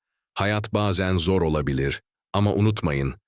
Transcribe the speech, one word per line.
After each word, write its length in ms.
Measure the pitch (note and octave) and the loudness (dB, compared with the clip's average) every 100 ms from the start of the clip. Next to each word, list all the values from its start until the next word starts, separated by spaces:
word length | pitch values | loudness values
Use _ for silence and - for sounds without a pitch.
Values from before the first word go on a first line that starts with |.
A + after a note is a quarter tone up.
| _ _ _ | _ _ _
Hayat 400 | - G2 G#2 G#2 | -4 -2 -2 -2
bazen 440 | G#2 G#2 F2+ F#2 F#2 | 0 0 0 0 0
zor 240 | E2 F#2+ | 2 2
olabilir 600 | E2 D2+ C#2+ C2+ C#2 - _ _ _ | 2 0 -2 -2 -2 -4 _ _ _
ama 200 | G2 G#2 | 0 2
unutmayın, 640 | G2 G#2 G#2+ E2 C#2 C#2 - | 2 2 2 0 -2 -2 -6